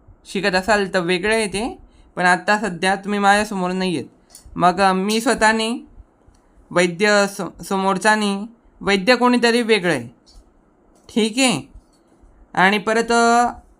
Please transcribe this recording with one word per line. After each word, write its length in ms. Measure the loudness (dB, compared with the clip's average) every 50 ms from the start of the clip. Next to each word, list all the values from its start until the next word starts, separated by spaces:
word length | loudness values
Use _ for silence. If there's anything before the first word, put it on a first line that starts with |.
| _ _ -20 _ _
शिकत 300 | -8 -6 -2 -2 0 0
असाल 400 | 0 0 2 0 0 0 0 -2
तर 60 | -2
वेगळं 340 | -2 0 -2 -2 0 0 0
आहे 140 | 0 -2 -2
ते, 300 | -4 -6 -6 -6 -8 -12 -20 _ _ _ -20 _ -6
पण 80 | -2 2
आत्ता 340 | 2 2 2 2 0 -2 0
सध्या 360 | -2 -4 -6 -2 -2 -2 -2
तुम्ही 240 | -2 -4 -6 -4 0
माझ्यासमोर 540 | 2 4 4 2 2 -2 -4 -4 -4 -4 -2
नाही 240 | -2 -2 -2 -4
आहेत. 120 | -4 -6 -10 _ _ _ _ -20 -20 -20 -14 -6
मग, 240 | 0 2 2 2 4
अ, 120 | 2 2 2
मी 280 | 2 0 -2 -2 -2
स्वतः 320 | 0 0 0 2 2 2 2
नाही, 340 | 2 -2 -4 -6 -8 -10 -16 -20 -20 -20 _ _ _ _ _ _ _ _ _ _ _ _ -4
वैद्य 560 | 0 0 0 0 0 0 0 2 4 4 2
स-, 360 | 0 -2 -8 -10 -10 -10 -14 -8
समोरचा 500 | -4 -4 -2 0 0 -2 0 2 0 0
नाही, 320 | 2 0 -4 -4 -6 -8 -12 -16 _ _ _ _ -8
वैद्य 360 | -2 -2 0 0 2 2 2
कोणीतरी 460 | 4 4 2 2 2 2 2 0 0 2
वेगळं 320 | 2 0 0 0 -2 -2
आहे. 140 | -2 -4 -10 -18 _ _ _ -20 -20 _ _ _ _ _ _ _ _ _ _ _ _ _ -6
ठीक 240 | -2 0 0 0 0 0
आहे, 340 | 0 0 0 -2 -6 -10 -20 -20 _ _ _ _ _ _ _ _ _ _ _ _ -20 _ -2
आणि 240 | 2 2 2 2 0
परत, 340 | 0 0 0 0 0 2 2
अ, 340 | 2 4 4 4 2 2 0 -2 -8 -18 _ _ _